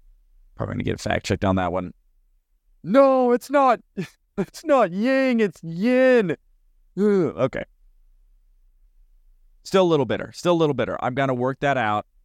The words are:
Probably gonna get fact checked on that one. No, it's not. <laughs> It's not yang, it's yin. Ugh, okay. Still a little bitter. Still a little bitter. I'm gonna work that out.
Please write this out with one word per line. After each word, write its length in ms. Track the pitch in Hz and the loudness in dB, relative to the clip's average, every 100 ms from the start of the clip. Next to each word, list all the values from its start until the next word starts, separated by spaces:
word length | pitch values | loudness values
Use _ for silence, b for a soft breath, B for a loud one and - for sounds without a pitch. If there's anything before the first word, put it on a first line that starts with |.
| - _ _ _ _ - | -20 _ _ _ _ -10
Probably 180 | 101 | -8
gonna 100 | 98 | -6
get 160 | 101 95 | -4 -6
fact 260 | - 87 - | -6 -8 -4
checked 180 | 95 | -2
on 120 | 98 95 | 0 0
that 140 | 90 | -2
one. 220 | 90 90 - _ _ _ _ _ _ _ _ | -4 -8 -14 _ _ _ _ _ _ _ _
No, 480 | 151 247 269 262 247 | 0 4 4 4 2
it's 180 | 240 - | 0 0
not. 300 | 277 269 226 _ - | 0 2 0 _ -12
<laughs> 220 | 165 _ _ - | -12 _ _ -8
It's 240 | 185 - | -8 -8
not 260 | 320 269 196 | 0 2 2
yang, 500 | 180 240 269 262 233 | 0 0 0 0 0
it's 220 | 208 - | 0 -4
yin. 680 | 165 165 226 254 262 247 185 143 _ _ _ _ _ - | -12 -4 0 4 4 4 2 -4 _ _ _ _ _ -2
Ugh, 360 | 208 202 147 85 | 2 2 0 0
okay. 280 | 127 - - _ _ _ _ _ _ _ _ _ _ _ _ _ _ _ _ _ _ _ | -2 -2 -10 _ _ _ _ _ _ _ _ _ _ _ _ _ _ _ _ _ _ _
Still 200 | - 190 | -2 2
a 40 | 180 | 4
little 180 | 156 117 | 2 0
bitter. 260 | 101 - | -2 -6
Still 220 | - 175 | -4 0
a 40 | 170 | 2
little 160 | 156 | 2
bitter. 220 | 127 101 87 | 0 -4 -4
I'm 120 | 123 | -4
gonna 200 | 127 135 | -2 -2
work 260 | 127 127 135 | -2 -4 -2
that 160 | 143 131 | -2 0
out. 300 | 107 104 - _ | 0 -2 -6 _